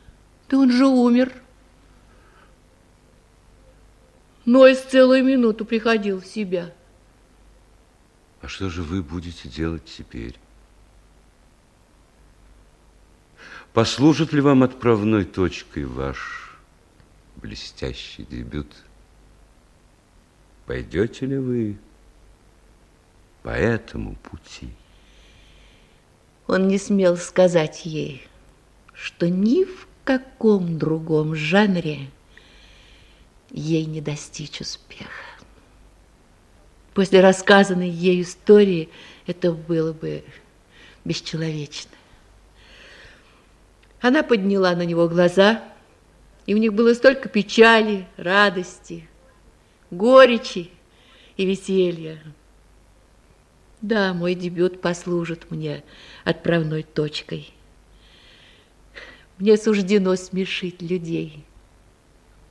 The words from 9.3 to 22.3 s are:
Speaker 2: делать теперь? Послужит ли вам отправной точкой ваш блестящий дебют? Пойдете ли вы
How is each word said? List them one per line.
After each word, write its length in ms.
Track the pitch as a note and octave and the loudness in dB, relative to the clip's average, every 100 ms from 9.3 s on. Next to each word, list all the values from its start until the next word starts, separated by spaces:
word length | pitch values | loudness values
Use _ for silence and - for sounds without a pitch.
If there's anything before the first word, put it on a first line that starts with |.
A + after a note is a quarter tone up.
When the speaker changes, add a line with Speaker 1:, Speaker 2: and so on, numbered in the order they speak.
| E2 C#2 | -14 -14
Speaker 2:
делать 380 | B1 E2 E2 - | -8 -6 -6 -12
теперь? 520 | - - - A1+ - _ _ _ _ _ _ _ _ _ _ _ _ _ _ _ _ _ _ _ _ _ - _ _ _ _ _ _ _ _ - - - | -20 -18 -14 -14 -16 _ _ _ _ _ _ _ _ _ _ _ _ _ _ _ _ _ _ _ _ _ -20 _ _ _ _ _ _ _ _ -20 -20 -4
Послужит 600 | - A2 - C#3+ C#3+ D#3+ | -2 0 2 2 2 0
ли 80 | D3 | 0
вам 220 | C#3 C3+ | 2 4
отправной 600 | B2+ - A#2+ A2+ G#2 G#2+ | 2 0 0 0 2 0
точкой 600 | F#2 - F2+ - - - C#2 | -2 -2 -4 -4 -12 -10 -10
ваш 720 | B1+ C2+ C2+ - - - - _ _ _ _ _ _ _ - | -8 -8 -8 -14 -16 -20 -20 _ _ _ _ _ _ _ -20
блестящий 840 | - G#2 - - C2+ B1 - - | -16 -16 -16 -12 -12 -10 -16 -18
дебют? 440 | - B1 A#1 D2 C#2+ - - _ _ _ _ _ _ _ _ _ _ _ _ _ _ _ _ _ - | -14 -14 -10 -10 -10 -16 -20 _ _ _ _ _ _ _ _ _ _ _ _ _ _ _ _ _ -12
Пойдете 600 | B1+ A#1+ E2 A#2 - C3 | -10 -6 -4 -4 -4 -6
ли 120 | C3+ | -6
вы 400 | B2+ B2 G#2+ G2+ - _ _ _ _ | -4 -4 -6 -10 -20 _ _ _ _